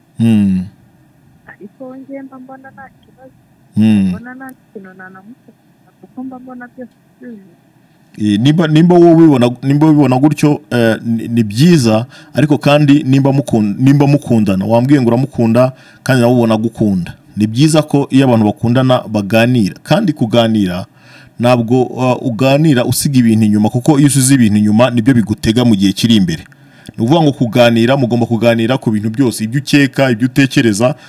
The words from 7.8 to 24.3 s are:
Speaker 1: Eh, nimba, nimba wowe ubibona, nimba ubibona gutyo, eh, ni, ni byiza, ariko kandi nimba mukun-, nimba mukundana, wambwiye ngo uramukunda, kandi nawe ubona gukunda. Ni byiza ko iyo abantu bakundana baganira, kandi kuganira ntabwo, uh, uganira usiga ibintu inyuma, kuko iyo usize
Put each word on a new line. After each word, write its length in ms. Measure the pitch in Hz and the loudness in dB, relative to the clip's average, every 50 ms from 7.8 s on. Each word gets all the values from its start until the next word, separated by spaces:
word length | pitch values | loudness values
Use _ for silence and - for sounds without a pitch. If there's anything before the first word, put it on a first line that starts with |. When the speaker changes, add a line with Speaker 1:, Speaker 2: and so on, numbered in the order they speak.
| _ _ _ _ _ _ _ - | _ _ _ _ _ _ _ -6
Speaker 1:
Eh, 220 | 107 104 101 101 | -4 -2 -2 0
nimba, 280 | 120 143 156 180 170 151 | 2 0 2 2 0 2
nimba 280 | 151 151 170 175 180 | 2 2 4 4 4
wowe 180 | 175 170 170 165 | 6 6 6 6
ubibona, 360 | 160 165 156 139 123 120 120 123 - - | 6 6 4 4 2 0 -2 -2 -4 -4
nimba 220 | 139 143 143 156 160 | -2 0 2 2 2
ubibona 300 | 151 147 143 127 127 131 | 4 2 2 2 0 2
gutyo, 420 | 139 151 147 - - 147 147 - - - | 0 0 0 2 0 0 0 -2 -6 -6
eh, 280 | 120 120 117 113 107 - - | -2 0 0 0 0 -2 -4
ni, 220 | 117 113 113 107 113 | -6 -6 -4 -4 -4
ni 160 | 117 117 113 | -2 -2 -2
byiza, 600 | 104 101 117 151 180 175 151 117 113 110 110 120 - - - - - - | -2 0 0 2 4 4 4 2 2 0 0 -2 -6 -14 -20 -20 -8 0
ariko 240 | - 151 147 147 - | 2 2 2 2 0
kandi 460 | - 139 143 151 151 139 143 147 - | 0 2 2 2 4 4 2 2 2
nimba 260 | 131 135 139 135 139 | 0 0 2 2 2
mukun-, 440 | 135 139 135 - - 113 107 104 101 120 | 0 0 -2 -2 -2 -2 0 -2 -2 0
nimba 280 | 131 135 143 143 143 143 | 2 2 4 4 4 2
mukundana, 580 | 143 143 - - 123 113 107 101 95 95 98 | 2 0 0 0 0 0 0 0 -2 -2 -2
wambwiye 360 | 104 113 117 123 135 147 139 | 0 0 0 2 2 2 2
ngo 60 | 120 113 | 2 0
uramukunda, 640 | 117 123 135 - - - 117 113 113 123 127 131 - _ - - - _ - | 0 0 -2 -4 -4 -2 -2 0 2 2 0 0 -2 _ -20 -20 -20 _ -4
kandi 180 | - 131 127 | -2 0 2
nawe 120 | 117 120 127 | 2 2 2
ubona 240 | 123 117 110 110 107 | 2 0 0 0 -2
gukunda. 560 | 113 117 - - 113 104 98 90 85 - - _ _ _ - 98 | -2 -6 -4 -2 -2 -2 -2 -2 -4 -8 -14 _ _ _ -6 -4
Ni 100 | 107 107 | -4 -2
byiza 340 | 110 120 151 156 156 156 | 0 0 0 2 2 0
ko 260 | 151 - - 143 139 - | -2 0 -2 -2 -2 0
iyo 160 | 131 131 139 127 | 0 2 2 2
abantu 180 | 120 113 107 | 2 2 0
bakundana 560 | 104 - - - 117 120 131 127 131 127 - - 95 | 0 -2 -2 -2 -2 0 0 0 0 0 -2 -2 -4
baganira, 680 | 110 107 101 95 117 113 117 123 127 120 101 90 - - - | -6 -6 -4 0 0 0 2 2 0 0 -2 -2 -4 -10 -4
kandi 300 | - 156 208 226 170 147 | -2 -2 0 0 -2 -4
kuganira 720 | - 127 107 117 120 113 113 110 107 101 90 87 92 101 _ _ _ _ - - - - - _ - | -4 -4 -2 0 0 0 2 0 0 -2 -2 -4 -8 -10 _ _ _ _ -20 -20 -20 -20 -20 _ -4
ntabwo, 440 | 117 123 127 120 117 110 127 131 123 | 0 0 0 0 0 -2 0 0 0
uh, 420 | - - 117 127 127 123 - - 131 | -2 -4 -4 -2 -2 -2 -2 -4 -8
uganira 580 | 113 101 131 135 139 143 160 165 135 120 120 | -4 -2 -2 0 0 2 2 2 2 2 0
usiga 340 | 120 127 - - 151 139 127 | -2 -4 -4 -4 0 0 2
ibintu 260 | 120 113 110 110 110 | 2 2 2 2 2
inyuma, 240 | 107 104 104 104 107 | 0 2 2 0 0
kuko 300 | - 123 - - 151 139 | -2 -2 0 0 2 4
iyo 80 | 151 139 | 2 2
usize 260 | 135 135 127 131 | 2 0 2 2